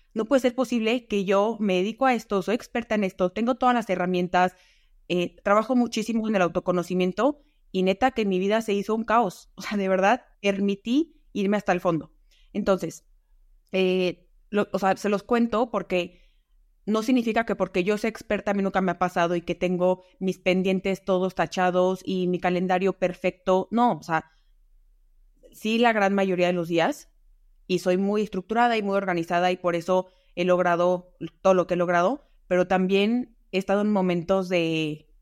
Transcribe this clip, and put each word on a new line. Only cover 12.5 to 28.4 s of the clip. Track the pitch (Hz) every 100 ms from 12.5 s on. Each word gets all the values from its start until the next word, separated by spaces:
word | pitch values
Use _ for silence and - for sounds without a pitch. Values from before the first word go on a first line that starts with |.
Entonces, | 196 202 190 165 - _ _ _ _ _ _ _
eh, | 190 185 185 180 175 _ _ -
lo, | 202 196
o | -
sea, | 190 185
se | 202
los | 202
cuento | - 240 233 214 240
porque | 208 180 180 175 - _ _ _ _ _ _ -
no | 214
significa | 220 254 233 220 226
que | 202
porque | 185 185
yo | 180 208
sea | 233
experta | 214 - 208 208
a |
mí | 202
nunca | 196 190
me | 185
ha | 175
pasado | 180 180 170 175
y |
que | 170 170
tengo | 180 180 180 185 - -
mis | 185 180
pendientes | - 185 185 190 196 185 -
todos | 185 185 180
tachados | 165 - 180 180 185 185
y | - 190 180
mi | 175
calendario | 180 180 180 185 190
perfecto. | - 180 175 180 - - 185 -
No, | 220 240 160
o |
sea, | 151 160 - _ _ _ _ _ _ _ _ _ _ _ -
sí | - 214 226
la | 240
gran | 220 196
mayoría | 196 190 180 175
de |
los | 180 170
días | 165 170 294 - _ _ _ _ _ -
y | 180
soy | 185 180
muy | 196 208
estructurada | 208 196